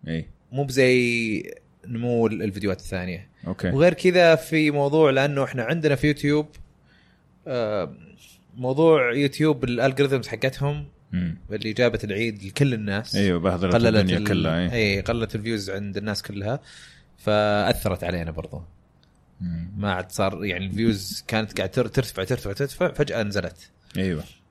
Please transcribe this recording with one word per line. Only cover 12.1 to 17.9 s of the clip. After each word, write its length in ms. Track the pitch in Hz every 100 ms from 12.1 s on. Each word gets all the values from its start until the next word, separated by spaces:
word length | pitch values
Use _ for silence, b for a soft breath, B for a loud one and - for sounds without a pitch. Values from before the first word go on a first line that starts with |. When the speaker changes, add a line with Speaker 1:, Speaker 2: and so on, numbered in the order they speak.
| 101 117 104
Speaker 2:
لكل 300 | 95 - 143
الناس. 420 | 113 104 98 113 104
Speaker 1:
أيوة، 240 | 101 87
بهذلت 340 | 92 90 92
Speaker 2:
قللت 220 | 117 117 110
Speaker 1:
الدنيا 220 | 92 87
Speaker 2:
ال-، 100 | 101
Speaker 1:
كلها، 300 | 95 80 82
إيه. 120 | 87
Speaker 2:
إيه، 300 | 120 107 98
قللت 320 | 92 117 110
الفيوز 360 | 110 107 113 98
عند 260 | 98 101 98
الناس 260 | 104 101
كلها، 380 | - 101 98 139 B B B B B _
فأثرت 840 | - 104 104 104 98 120 104